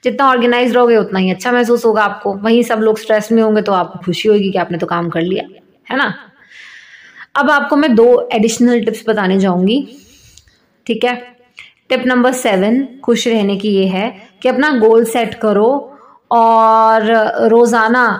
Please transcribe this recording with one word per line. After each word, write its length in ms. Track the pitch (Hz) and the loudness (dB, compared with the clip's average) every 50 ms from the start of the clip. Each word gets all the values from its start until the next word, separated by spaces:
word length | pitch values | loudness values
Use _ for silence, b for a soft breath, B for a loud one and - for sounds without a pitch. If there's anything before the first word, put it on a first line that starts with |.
| _ | _
जितना 260 | 254 220 254 277 269 | -4 -2 0 2 2
ऑर्गेनाइज 440 | 262 247 233 240 240 240 247 254 226 | 2 2 2 2 2 2 0 0 2
रहोगे 240 | 247 247 233 233 220 | 2 4 4 4 2
उतना 220 | 214 - 196 185 | 2 0 -2 -2
ही 100 | 185 185 | -2 -2
अच्छा 200 | 185 180 - 247 | -2 -4 -4 -2
महसूस 340 | 247 247 240 220 240 233 233 | 0 0 0 0 0 0 2
होगा 180 | 233 214 214 214 | 0 0 0 0
आपको। 300 | 202 196 - - 202 196 | -2 -4 -6 -6 -6 -6
वहीं 260 | 196 202 226 226 240 240 | -4 -2 0 2 2 2
सब 160 | 226 233 220 | 0 -2 0
लोग 200 | 214 220 214 214 | 0 0 0 -2
स्ट्रेस 320 | - - 220 214 208 - | -2 -2 -2 -2 0 0
में 100 | 226 226 | 0 0
होंगे 200 | 220 220 214 214 | 2 2 0 0
तो 100 | 196 196 196 | 0 0 -2
आपको 260 | 185 175 170 - - | -2 -2 -4 -8 -12
खुशी 300 | - - 170 160 - 220 | -8 -6 -6 -4 0 0
होगी 220 | 214 208 202 190 | 2 2 0 -2
कि 60 | 185 190 | -2 -4
आपने 200 | 175 170 175 165 | -4 -4 -6 -8
तो 80 | 170 165 | -6 -6
काम 220 | 175 170 170 170 | -4 -4 -6 -4
कर 120 | 160 170 | -4 -4
लिया, 220 | 165 180 190 - - - - - _ _ _ _ _ - | -4 -4 -4 -6 -8 -10 -16 -20 _ _ _ _ _ -8
है 100 | 233 262 | -4 -4
ना? 160 | 285 220 180 - 277 - _ B B B B B B B B B B B B B B B B B B B _ | -4 -4 -6 -10 -16 -20 _ B B B B B B B B B B B B B B B B B B B _
अब 140 | - 285 285 | -2 0 2
आपको 240 | 302 285 285 294 311 | 0 0 0 0 0
मैं 180 | 285 294 311 240 | 0 2 2 4
दो 340 | 214 226 240 247 240 - - - | 4 4 4 4 2 0 -2 -2
एडिशनल 480 | 233 208 226 226 - 240 240 247 233 | -2 0 0 0 0 0 2 2 0
टिप्स 220 | 220 226 214 214 - - | -2 -2 -6 -6 -4 -4
बताने 320 | 220 208 202 185 190 196 | -2 -2 0 0 0 0
जाऊंगी, 460 | 190 196 180 180 185 196 226 285 285 B B B B B B B B B B B B B B B B B _ _ _ - | 0 0 0 0 0 0 0 -2 -4 B B B B B B B B B B B B B B B B B _ _ _ -8
ठीक 160 | 233 226 233 | -6 -2 -2
है? 120 | 240 247 240 240 - _ _ _ _ B B B B B B _ _ | -4 -4 -6 -12 -20 _ _ _ _ B B B B B B _ _
टिप 140 | 254 254 - 254 | -4 -2 -2 0
नंबर 240 | 254 247 240 254 254 | 0 2 0 0 -2
सेवन 520 | 247 - 233 202 185 190 208 233 262 277 262 - - - | -2 -2 -2 0 0 0 0 0 -2 -2 -4 -10 -12 -2
खुश 240 | - 240 226 - 247 | -2 -2 0 0 -2
रहने 280 | 226 220 208 196 202 190 | -2 0 0 -2 -2 -4
की 120 | 202 214 | -2 -2
ये 160 | 202 190 190 190 | 0 0 0 0
है 240 | 185 185 202 240 B B B B B _ | -2 -4 -6 -6 B B B B B _
कि 80 | - 254 | -4 -2
अपना 200 | 254 254 277 302 294 247 | 0 0 0 0 0 2
गोल 280 | 214 220 226 226 240 | 2 4 4 4 2
सेट 280 | 226 - 247 233 220 220 | 0 -2 -4 -4 -4 -6
करो 340 | - - 214 202 202 208 233 269 285 - B B B B B B B B _ | -4 -4 -2 0 2 2 0 0 -2 -6 B B B B B B B B _
और 800 | - 233 226 226 226 226 220 220 220 226 220 220 220 220 214 214 226 226 214 220 - - 233 226 | 0 2 2 4 4 4 4 4 4 4 4 4 2 2 2 2 0 2 0 0 -2 0 0 2
रोजाना 540 | 220 233 240 233 220 233 220 220 233 254 247 226 196 | 4 4 4 4 2 0 0 2 2 2 2 0 0